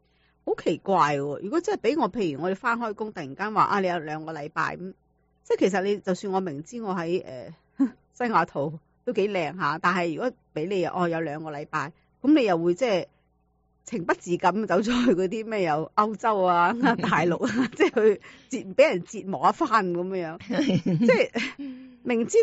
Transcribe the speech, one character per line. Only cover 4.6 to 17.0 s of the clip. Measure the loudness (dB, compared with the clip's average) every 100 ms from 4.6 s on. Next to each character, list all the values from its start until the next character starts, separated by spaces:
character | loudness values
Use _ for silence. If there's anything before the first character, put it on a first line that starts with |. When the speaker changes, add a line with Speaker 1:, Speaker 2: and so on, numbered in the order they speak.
| -4 -6
Speaker 1:
噉， | -12 -14 _ _ _ _
即 | -2
係 | 2
其 | 2
實 | 2
你， | 0 -2
就 | -2
算 | -4 -2
我 | -2
明 | -2 -8
知 | -10 -10
我 | -6
喺， | -4 -2 -4
呃， | -4 -14 -16 -20 _ -2
<laughs> | -2 -2 _
西 | -6 0
雅 | 2 2
圖 | -2 -6 -6 _ _
都 | -4
幾 | -2 0
靚 | -2 -4 -2
吓， | -2 0
但 | 0
係 | 0 -2
如 | -2
果 | -4 -6 _
畀 | -6 -2
你， | -2 -2
哦， | -2 -2
有 | -2
兩 | -4 -8
個 | -10
禮 | -12 -6
拜， | -6 -6 -10 _ _
噉 | 4
你 | 4 6
又 | 2
會 | 2
即 | 2 2
係 | 0 -2 _ _ _ _ _ _ _
情 | -10 -6 -2
不 |
自 | -4 -2
禁 | 0
走 | 2 0 0 0
咗 | 2 2
去 | 2
嗰 | 2 0
啲 | -4 -4
咩 | -2
有 | 0 0 -2 0
歐 | 0 0
洲 | 0 2
啊、 | 4 4 4
<laughs> | 4 2
大 | 2